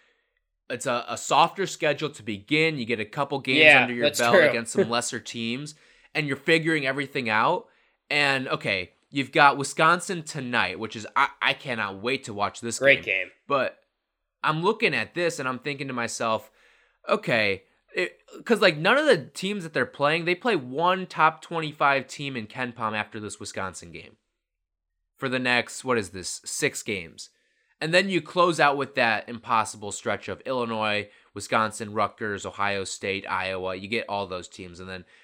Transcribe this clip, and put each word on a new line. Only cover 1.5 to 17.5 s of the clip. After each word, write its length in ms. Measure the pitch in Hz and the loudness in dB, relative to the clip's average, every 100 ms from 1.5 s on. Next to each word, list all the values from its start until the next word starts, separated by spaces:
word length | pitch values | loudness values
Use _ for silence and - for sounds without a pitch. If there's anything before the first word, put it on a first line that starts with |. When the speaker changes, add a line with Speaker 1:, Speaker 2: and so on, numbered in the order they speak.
| - 180 | 2 -6
Speaker 1:
schedule 420 | - 156 143 151 | -2 -2 0 -4
to 120 | - | -8
begin. 540 | 110 101 98 151 160 151 | -8 -8 0 2 2 0
You 80 | 113 | -2
get 160 | 113 | -2
a 40 | 107 | -4
couple 340 | - 139 139 | -4 -4 -4
games 200 | 127 131 | 0 6
Speaker 2:
Yeah, 220 | 156 139 | 10 10
Speaker 1:
under 120 | 123 | 6
your 120 | 120 120 | 2 0
Speaker 2:
that's 140 | - | 2
Speaker 1:
belt 140 | 120 117 | 4 6
Speaker 2:
true. 120 | 151 | 6
Speaker 1:
against 240 | 120 117 | 2 -4
some 160 | - 110 | 0 0
Speaker 2:
<laughs> 0 | |
Speaker 1:
lesser 300 | 117 - 120 | 0 -2 -6
teams, 560 | - 120 113 123 151 - _ _ _ 156 | -8 -6 -4 -6 -8 -14 _ _ _ -4
and 100 | 151 | -2
you're 120 | 135 | -2
figuring 500 | - 165 160 160 131 | 2 2 4 0 0
everything 420 | 135 139 143 120 | -2 -4 -4 0
out. 360 | 107 123 180 - _ _ _ - | 2 4 2 -4 _ _ _ -4
And, 380 | 147 143 139 131 | 0 2 2 -2
okay, 440 | 156 135 98 90 _ _ | -4 -2 -2 -4 _ _
you've 220 | 139 131 | -6 -2
got 240 | 160 143 135 | 4 4 4
Wisconsin 680 | 139 - 160 175 - 180 | -2 2 4 4 0 -8
tonight, 560 | 151 156 123 120 95 90 | -8 -10 -4 0 -2 -4
which 160 | 110 117 | -8 -10
is, 100 | 104 - | -6 -2
I, 120 | 139 - | -2 0
I 120 | 123 | -2
cannot 480 | 139 143 117 104 98 | -2 -4 -4 -4 -4
wait 220 | 110 135 - | -4 -4 -4
to 80 | |
watch 280 | 101 101 - | -4 -4 -4
this 180 | 117 113 | -8 2
Speaker 2:
Great 240 | 139 139 | 4 4
Speaker 1:
game. 220 | 90 95 90 | 2 -4 -4
Speaker 2:
game. 60 | _ - | _ -2
Speaker 1:
But 300 | 135 113 - _ _ _ _ _ _ | 0 0 -4 _ _ _ _ _ _
I'm 200 | - 156 | -2 0
looking 320 | 180 220 214 131 | 0 2 0 0
at 180 | 107 165 | -2 -2
this, 220 | 170 165 | -2 -2
and 100 | 131 | -4
I'm 100 | 127 | -4
thinking 280 | 147 139 139 | -6 -8 -6
to 40 | |
myself, 560 | 123 117 - 117 110 - _ _ _ _ _ - | -4 -4 -2 0 -2 -4 _ _ _ _ _ -2
okay, 540 | 202 208 120 104 | -2 2 2 2